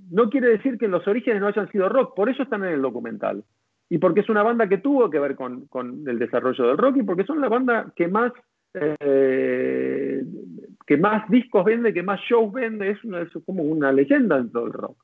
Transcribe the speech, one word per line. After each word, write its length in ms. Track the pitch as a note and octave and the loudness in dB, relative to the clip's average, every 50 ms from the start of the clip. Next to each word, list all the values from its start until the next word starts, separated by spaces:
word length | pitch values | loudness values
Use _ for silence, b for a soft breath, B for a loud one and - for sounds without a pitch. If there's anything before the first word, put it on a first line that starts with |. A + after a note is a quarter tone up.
| G3 F3+ | -14 -2
no 200 | E3 G3+ B3 G#3 | 0 2 2 2
quiere 200 | - C4+ B3 A#3+ | 2 2 4 2
decir 280 | A3+ G3+ - C4+ A#3+ | 2 2 0 -2 -2
que 80 | - A#3 | -2 -2
en 60 | G3+ | -2
los 160 | F3+ E3 E3+ | -2 0 0
orígenes 320 | G3 G#3+ B3 A#3+ B3+ A3 G3 | -2 -2 0 0 -2 0 0
no 80 | G3+ | 0
hayan 240 | G#3 G3+ G#3+ F#3+ - | -2 -2 -2 -4 -2
sido 160 | - G3 F#3 | 0 0 0
rock, 260 | G3 A3 C4+ A3+ - - | 2 2 2 0 0 -2
por 140 | F#3 G#3 | 0 0
eso 160 | B3+ B3 - C4 | 0 0 -2 -4
están 220 | - A3 G3+ F#3+ | -4 -4 -4 -2
en 80 | F3+ D#3+ | -2 -2
el 80 | C#3 | -2
documental. 640 | C3+ B2+ A#2 B2 A#2 A#2 A2 G2+ - G2+ G2 G2+ - _ _ _ _ _ _ _ _ | -2 -2 -4 -6 -8 -10 -8 -4 -4 -4 -4 -6 -10 _ _ _ _ _ _ _ _
Y 100 | - F3 D3+ | -4 0 2
porque 220 | F3 F#3 - G#3 | 2 2 4 2
es 80 | - - | 2 2
una 140 | A3 G#3 G#3 | 2 2 2
banda 240 | A#3 A#3+ A#3 A3 | 2 2 2 2
que 100 | F3+ G3 | 2 0
tuvo 320 | F#3+ - C#4 C#4+ C4 A3+ F3 | 0 0 2 2 2 2 2
que 100 | D3 D3 | 0 -2
ver 160 | C#3+ C#3 C3+ | -2 -2 -4
con, 320 | - C3 B2 B2 C3 - | -6 -8 -10 -10 -12 -14
con 380 | - - B2+ B2 B2 B2+ D3 D3+ | -10 -8 -8 -8 -8 -10 -10 -6
el 120 | C3 A#2+ A2+ | -6 -4 -2
desarrollo 480 | B2 - - A#2+ A#2+ B2+ A#2+ - A#2+ | -2 -2 -2 0 0 0 0 2 2
del 100 | A#2+ C#3 | 2 4
rock, 200 | - A3+ C#4 B3+ | 4 2 2 4
y 60 | C#4 A3 | 2 0
porque 200 | G3 F3+ F3+ G3 | 0 -2 -2 -2
son 160 | C#4 D#4+ D4+ | -2 -2 -2
la 80 | C4+ | 0
banda 460 | A3+ A3+ B3+ C4 B3 A#3 A3 - - - | 0 0 0 0 0 0 -2 -2 -6 -4
que 120 | - E3+ | -2 -2
más, 260 | F3 F#3+ A3 A#3+ A#3+ A#3+ - _ _ _ _ _ _ - | 0 0 0 0 -2 -4 -8 _ _ _ _ _ _ -6
eh, 1500 | - D3 D#3 D3+ - D3 C#3+ C3+ C3+ C3+ C3 C3 C3 C3 C3 B2+ B2+ C3 C3 C3 B2+ C3 C3 C3+ C3+ C#3 C#3 C#3 C3+ - - - - - - - - - - - - _ | -4 -2 -2 -2 -2 0 2 4 4 4 4 2 2 0 0 0 -2 -2 -2 -2 -2 -2 -2 -4 -4 -4 -4 -4 -6 -6 -8 -10 -14 -16 -16 -18 -18 -20 -20 -20 -10 _
que 100 | - C#3+ | 2 2
más 320 | C#3+ F3+ G#3 G#3+ G#3 - - | 4 4 2 2 0 0 2
discos 360 | G#3+ B3+ A#3 - - G3+ F3 | 2 2 2 2 2 2 4
vende, 280 | G#3+ A3+ A#3 A#3+ G#3+ D#3+ | 4 2 2 0 0 0
que 100 | F3 F3 | -2 -2
más 160 | G3+ G3 F#3 | -4 -4 -6
shows 300 | - - A#3+ A#3 A3+ G3+ | -2 2 2 2 2 2
vende, 380 | F#3+ C4 A3+ A3+ A3 G#3 G3 G3 | -2 -4 -4 -4 -4 -4 -4 -4
es 120 | G#3 G3+ - | -4 -4 -8
una, 180 | A3+ F3+ F3 | -10 -8 -8
es 80 | E3+ E3 - D#3+ - | -8 -8 -10 -12 -10
como 180 | - F#3+ F3+ D3+ | -6 -4 -4 -2
una 280 | D3+ D#3+ D#3 C#3+ C3+ | -2 0 0 2 4
leyenda 460 | C3+ C3 C#3+ - C#4 D4 B3 F#3+ D3 | 4 4 4 4 4 4 4 4 2
dentro 260 | C3+ A#2+ A2+ A#2 A#2 A#2 | 0 0 -2 -4 -4 -4
del 100 | A2 - | -6 -6
rock. 240 | - G#2 - - _ | -8 -10 -12 -12 _